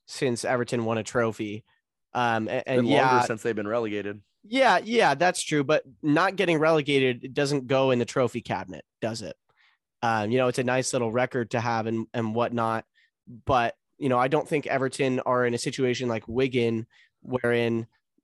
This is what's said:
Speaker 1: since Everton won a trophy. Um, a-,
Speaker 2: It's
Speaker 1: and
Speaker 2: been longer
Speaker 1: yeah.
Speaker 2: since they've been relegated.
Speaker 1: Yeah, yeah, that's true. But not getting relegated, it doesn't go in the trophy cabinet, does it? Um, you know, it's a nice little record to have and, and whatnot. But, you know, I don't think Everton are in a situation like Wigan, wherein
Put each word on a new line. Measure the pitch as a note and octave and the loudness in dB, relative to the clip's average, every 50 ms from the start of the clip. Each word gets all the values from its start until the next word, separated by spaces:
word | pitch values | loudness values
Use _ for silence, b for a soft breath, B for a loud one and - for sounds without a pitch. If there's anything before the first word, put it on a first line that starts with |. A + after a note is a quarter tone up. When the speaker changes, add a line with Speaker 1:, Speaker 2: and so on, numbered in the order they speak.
| _ | _
Speaker 1:
since | - - - D3 B2+ A#2+ A2 - | -14 -6 -2 -2 -2 -2 -2 -2
Everton | - B2+ B2 A#2+ - C3 A#2+ A2+ | -2 0 0 -2 -2 -2 -2 -2
won | A2 A#2 | -2 -2
a | A2 | -2
trophy. | G#2 - - B2+ A#2 A2+ G#2+ - A2+ G#2 G#2 A2 - _ _ _ _ _ _ _ _ _ - | -4 -2 0 0 0 0 -2 -4 -6 -8 -8 -10 -14 _ _ _ _ _ _ _ _ _ -4
Um, | B2 A#2+ A#2 A2+ A2 A2 | 0 0 2 2 0 -2
a-, | - B2 B2+ | -2 -4 -4
Speaker 2:
It's | - - | -2 0
Speaker 1:
and | C3 B2 | 0 2
Speaker 2:
been | A#2+ A#2+ | 2 4
longer | C#3 C#3+ C3+ C3 B2+ | 4 4 4 4 4
Speaker 1:
yeah. | B2 | 4
Speaker 2:
since | B2 - A#2 G#2+ | 2 0 -2 -4
they've | - A#2 A2 | -2 -4 -4
been | G#2 G2+ | -2 -4
relegated. | G2+ A2 A#2+ A#2 G#2+ G#2 G#2 G2 G2+ G2+ G#2 _ _ _ _ _ | -2 -2 -2 -2 -2 -4 -6 -6 -8 -10 -12 _ _ _ _ _
Speaker 1:
Yeah, | G3+ A3+ C4+ C4 A3+ F#3 E3+ - | -4 0 2 4 4 4 2 0
yeah, | G#3+ A#3+ A3+ G3 D#3 C#3 | 0 0 2 4 2 2
that's | C#3 E3+ F3+ F3 - | 2 2 0 2 0
true. | - - D#3 D3 C#3 | -4 -2 0 0 2
But | C3 D#3 C#3+ - C#3 C3 - | 2 0 0 0 -4 -14 -6
not | - D3+ D3 D#3+ F3+ F#3+ F#3+ | -2 0 2 2 2 0 0
getting | F#3 G3 E3+ E3 D3+ | 0 0 2 2 2
relegated, | D#3 D#3+ E3 D#3 C#3 C#3+ C#3+ C#3 C3 B2+ B2 A#2+ - | 4 4 4 2 2 2 2 2 4 2 0 -2 -6
it | C3+ A#2+ | -6 -2
doesn't | D3 D3 C#3 D3 C#3+ B2+ | -2 0 0 0 -2 0
go | A#2 C3+ C3+ C3+ C3 | 0 2 2 4 4
in | B2+ A#2+ | 4 2
the | A#2 | 0
trophy | - - C#3+ B2+ A2+ - A#2 | 0 0 0 0 0 0 -6
cabinet, | - - A2 F2+ F#2 F#2 F2 D2 - _ _ - | -6 -4 -6 -6 -6 -10 -14 -16 -16 _ _ -6
does | - A2 A2+ G#2+ | -6 -6 -6 -6
it? | G#2 D#2+ - _ _ _ b b b b b b b _ _ - | -10 -12 -14 _ _ _ b b b b b b b _ _ -2
Um, | - A#2 A2+ A2 G#2 G#2+ | 0 0 2 2 0 2
you | A#2+ B2+ | 2 2
know, | B2+ | 2
it's | B2 B2 - | 2 2 0
a | B2+ | 0
nice | B2 B2+ C3 B2 - | 0 0 0 0 0
little | - B2+ A#2+ A2+ | -2 -2 0 0
record | A2 B2 B2+ B2+ - C#3 A#2 - | 0 0 0 0 -2 -4 -4 -2
to | - A#2 | -2 -2
have | A2+ A#2+ A#2 A2+ G#2+ A2+ | 0 0 -2 -2 -2 -2
and, | A2+ A2+ A2 - - | -2 -4 -4 -4 -4
and | B2 A2+ A2 G#2+ | -4 -2 -2 0
whatnot. | A#2 A#2+ A2 A#2+ A#2 A2+ A2+ A2+ A2+ - _ b b b b b _ _ - B2 A2 - | 0 -2 0 0 0 0 0 -2 -4 -6 _ b b b b b _ _ -20 -20 -10 -2
But, | - C#3 B2 A#2 A#2 - _ _ _ _ - | 0 2 2 2 0 -4 _ _ _ _ -4
you | D3 C3 | 0 0
know, | B2 B2 | 2 2
I | B2+ C#3 | 2 2
don't | D#3 D3+ - - | 0 -2 -2 0
think | E3 D3 - - | -4 -4 -2 -2
Everton | B2+ C3+ C3 C3 - - C#3 C3 B2+ B2+ - | -2 -2 -2 -2 -2 -2 -2 0 0 -2 0
are | - B2+ B2 B2 | 0 0 2 2
in | A#2+ A#2 | 0 0
a | A#2 | -2
situation | - D3 B2 - C3 B2 B2 A#2+ B2+ | -4 -4 -4 -2 0 0 0 0 -2
like | A#2+ A2+ A2 - - | -4 -4 -4 -6 -6
Wigan, | A2+ B2 C3+ B2+ A#2+ B2 A#2 A#2 A#2 A2+ A2+ b b b b b b _ | -2 -2 0 0 2 2 2 2 0 -2 -6 b b b b b b _
wherein | - - B2+ - - A#2+ A#2+ A#2+ A#2 A#2 A#2 A2+ A2+ - _ _ _ _ _ _ | -10 -6 -4 -2 0 2 2 2 2 0 0 -2 -4 -8 _ _ _ _ _ _